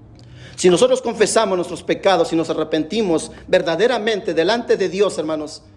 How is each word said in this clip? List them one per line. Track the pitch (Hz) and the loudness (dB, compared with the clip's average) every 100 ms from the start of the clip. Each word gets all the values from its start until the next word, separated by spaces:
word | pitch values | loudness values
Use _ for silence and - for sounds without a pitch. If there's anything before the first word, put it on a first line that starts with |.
| - - - - - - | -20 -20 -20 -20 -16 0
Si | 185 | 4
nosotros | 170 254 262 | 6 4 2
confesamos | 233 220 208 226 214 185 | 0 0 2 2 2 0
nuestros | 170 165 | -4 -6
pecados | - 170 196 180 165 | -4 0 2 2 2
y | 165 | 0
nos | 160 | -2
arrepentimos | 156 156 160 156 214 202 156 - - - | -4 -2 -2 -2 -2 0 -2 -4 -14 0
verdaderamente | 185 165 165 233 240 214 208 180 | 0 0 0 0 0 -2 -4 -2
delante | 160 170 240 233 220 | 0 0 0 0 0
de | 185 | 0
Dios, | 185 196 185 | 0 -2 -2
hermanos, | 156 156 147 - - | -6 -6 -8 -14 -20